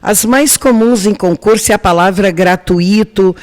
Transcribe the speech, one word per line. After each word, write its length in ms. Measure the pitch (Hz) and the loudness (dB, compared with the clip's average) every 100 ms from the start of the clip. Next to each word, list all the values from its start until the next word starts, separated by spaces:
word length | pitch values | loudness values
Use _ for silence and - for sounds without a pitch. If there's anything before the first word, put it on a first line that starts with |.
As 220 | - 208 | -2 -4
mais 320 | 220 262 294 - | 0 0 0 0
comuns 480 | 269 226 226 240 | 0 2 2 0
em 100 | 190 | 0
concurso 580 | 202 185 175 208 220 - | -2 -2 -2 0 0 0
é 20 | |
a 40 | 208 | -2
palavra 520 | 190 170 180 185 196 | 0 0 0 0 -2
gratuito, 1040 | 165 180 180 - 175 175 208 208 - 190 175 | 0 0 -2 -2 -2 0 0 0 0 0 -2